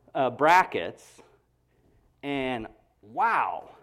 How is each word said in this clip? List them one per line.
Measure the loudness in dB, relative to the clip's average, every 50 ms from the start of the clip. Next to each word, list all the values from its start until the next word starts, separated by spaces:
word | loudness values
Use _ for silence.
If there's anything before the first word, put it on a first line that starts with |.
| _ -10 _
uh, | -2 -2 -2
brackets, | 0 2 4 6 6 6 4 2 -2 -6 -6 -6 -10 -12 -20 -20 -20 -20 -20 _ _ _ _ _ _ _ _ _ _ _ _ _ _ _ _ _ _ _ -10
and | -8 -6 -4 -4 -4 -6 -6 -8 -12 -16 _ _ _ _ _ _
wow, | -14 -4 -2 0 2 2 0 0 -2 -4 -10 -12 -16 -20 -20